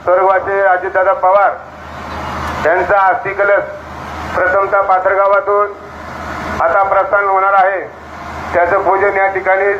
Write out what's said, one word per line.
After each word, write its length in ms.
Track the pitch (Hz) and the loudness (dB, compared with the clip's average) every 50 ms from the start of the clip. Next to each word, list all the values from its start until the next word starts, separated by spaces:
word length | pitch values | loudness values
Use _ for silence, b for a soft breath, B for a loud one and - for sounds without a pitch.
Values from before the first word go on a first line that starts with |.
| - | 2
स्वर्गवासी 560 | 170 180 185 190 190 190 190 185 190 196 196 | 2 2 2 4 4 2 2 0 -2 -2 0
अजितदादा 520 | 196 190 185 180 180 190 185 190 185 196 190 | 2 2 2 2 0 -2 -2 0 2 2 0
पवार 380 | 185 - 185 190 202 196 180 131 - - - - - - - - - - - - - - - - - - - - - - | 2 2 2 4 4 4 2 0 -2 -10 -16 -18 -18 -16 -16 -14 -14 -12 -12 -10 -10 -10 -8 -8 -8 -8 -8 -8 -2 0
यांचा 340 | 147 165 185 180 - 202 202 190 185 | 0 0 0 0 2 2 4 4 4
अस्थि 260 | 175 180 - 196 190 | 2 0 -2 -6 -2
कलश 300 | 190 202 202 202 190 - - - - - - - - - - - - - - - | 0 2 2 2 2 2 -4 -10 -14 -14 -14 -14 -14 -12 -12 -12 -10 -10 -6 -4
प्रथमतः 460 | - 180 180 190 196 196 190 202 196 | -2 0 2 2 0 0 2 0 0
पाथरगावातून 920 | 196 196 185 180 185 190 196 190 196 196 202 196 190 196 202 202 202 202 202 - - - - - - - - - - - - - - - - - | 2 2 2 2 2 2 2 4 4 4 4 2 2 2 2 2 0 0 -4 -12 -14 -16 -16 -14 -14 -14 -12 -12 -12 -10 -10 -10 -8 -8 -4 0
आता 220 | 170 165 - 196 196 | 0 2 2 2 2
प्रस्थान 420 | 196 196 196 185 190 202 202 202 | 2 2 0 2 2 2 0 2
होणार 280 | 196 190 190 190 196 196 | 2 2 2 2 4 4
आहे. 280 | 196 185 190 196 185 151 127 - - - - - - - - - - - - - | 4 4 4 2 -2 -6 -8 -12 -16 -16 -16 -16 -14 -14 -12 -12 -12 -10 -2 0
त्याचं 280 | 175 175 170 190 196 - | 0 2 2 2 0 2
पूजन 340 | 175 190 190 196 202 196 190 | 2 2 2 2 0 2 2
या 100 | 196 196 | 0 0
ठिकाणी 460 | 190 190 185 190 185 190 196 202 202 202 | 0 -2 0 0 0 2 2 0 0 -2